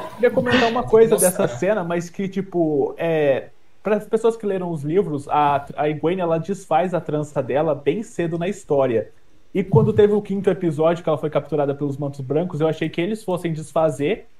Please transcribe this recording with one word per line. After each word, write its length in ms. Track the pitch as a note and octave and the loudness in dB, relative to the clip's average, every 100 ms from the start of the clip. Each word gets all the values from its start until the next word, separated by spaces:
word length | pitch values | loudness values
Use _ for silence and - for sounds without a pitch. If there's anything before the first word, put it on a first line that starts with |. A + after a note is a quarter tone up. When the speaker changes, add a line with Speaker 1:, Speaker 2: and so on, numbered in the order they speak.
| - - | -6 0
Speaker 1:
queria 140 | A#3+ | 0
comentar 380 | C4 B3 B3 A#3 | 2 2 2 2
uma 140 | A#3+ | 0
coisa 320 | A#3 A3 A3+ F3+ | 4 6 6 4
Speaker 2:
Nossa. 100 | F3+ | 2
Speaker 1:
dessa 220 | F3+ F#3 | 2 -2
cena, 360 | - F3+ G#3+ | 0 0 0
mas 240 | E3+ F3 E3+ | 0 -4 -4
que, 200 | - F#3+ | -6 -6
tipo, 640 | G3 F#3+ F3 D#3 D3 - - | -4 -4 0 0 2 0 -2
é, 480 | E3+ D#3 D3 B2 - - - - | -2 2 2 2 -2 -16 -20 -8
para 140 | G3 G#3+ | -2 -2
as 100 | G#3 | 0
pessoas 320 | A3+ A3+ A3+ | 0 0 0
que 80 | G#3 | -2
leram 260 | F#3+ F3 | -4 -4
os 120 | D#3+ | -4
livros, 440 | C#3+ F3+ E3+ C#3+ - | -2 0 0 -2 0
a, 380 | D3 D3 C#3 - - | 2 4 2 -2 -4
a 140 | D3+ | -2
Egwene, 320 | D3+ D#3 F#3 | 0 -2 0
ela 160 | E3+ E3 | 0 -2
desfaz 560 | E3 G3 - D#3+ F3+ | -2 -8 -2 0 0
a 80 | E3+ | -2
trança 400 | D#3 D3+ D3 D3 | -2 -4 -4 -4
dela 320 | A#2+ C3 D#3+ | -2 0 0
bem 300 | C#3 - G3 | 0 -2 -2
cedo 340 | A3 - E3+ E3 | -4 -6 -4 -2
na 100 | F3 | -4
história. 640 | G3+ - C#3 C3+ A2 - - - - - F#3+ | -6 -2 2 2 0 -4 -10 -20 -20 -8 -4
E 80 | |
quando 280 | F#3+ A3+ G#3+ | 2 4 6
teve 220 | G#3+ G#3 | 6 6
o 80 | G#3 | 4
quinto 300 | G3+ G3 F#3+ | -2 -2 0
episódio, 500 | F#3 F3 D3 D#3+ E3+ | 0 -2 2 2 0
que 60 | - | -2
ela 80 | D3 | -2
foi 140 | D3+ | -2
capturada 420 | D3 D3 D3+ C#3+ | -4 -2 -2 -2
pelos 240 | C#3 D3 C3+ | -2 -4 -4
Mantos 220 | C#3+ C#3 | -6 -6
Brancos, 400 | B2+ D3 F3+ D3 | 0 2 2 0
eu 60 | D#3 | 0
achei 220 | D#3 D#3+ | 0 -4
que 120 | E3+ | -2
eles 220 | F3+ A3 | -4 -4
fossem 280 | - F3 F3 | -4 -4 -2
desfazer 720 | D#3 D3+ E3 D#3+ C#3 D3 A3+ - | -6 -4 0 0 2 -2 -2 -8